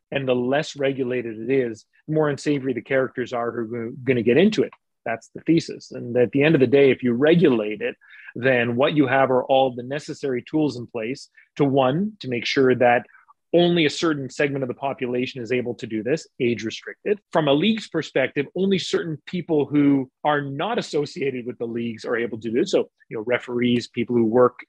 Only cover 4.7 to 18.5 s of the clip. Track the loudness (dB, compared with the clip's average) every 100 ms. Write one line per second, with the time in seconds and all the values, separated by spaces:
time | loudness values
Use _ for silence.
4.7 | -4 _ _ -8 -8 -10 -6 0 0 0
5.7 | -8 -14 -12 -4 0 2 4 4 4 4
6.7 | 6 6 4 0 2 4 4 4 2 -2
7.7 | -6 -8 -10 _ -20 -16 -2 2 2 2
8.7 | 2 2 2 4 4 4 2 2 2 2
9.7 | -2 -6 -8 -8 -8 -6 -6 -2 0 0
10.7 | -2 -8 -8 -6 -8 -14 _ _ 0 2
11.7 | 4 4 2 -2 -6 -6 -6 -2 4 4
12.7 | 6 4 4 0 _ _ _ _ 2 4
13.7 | 4 2 0 -2 -2 -4 -2 -2 -2 -6
14.7 | -6 -6 -6 -4 -4 -4 -6 -4 -2 -2
15.7 | -8 -6 -6 -2 -4 -4 -4 -2 -2 -4
16.7 | -10 -12 -8 -4 -4 _ 0 2 2 2
17.7 | -2 -4 -6 -4 -2 -2 -2 -6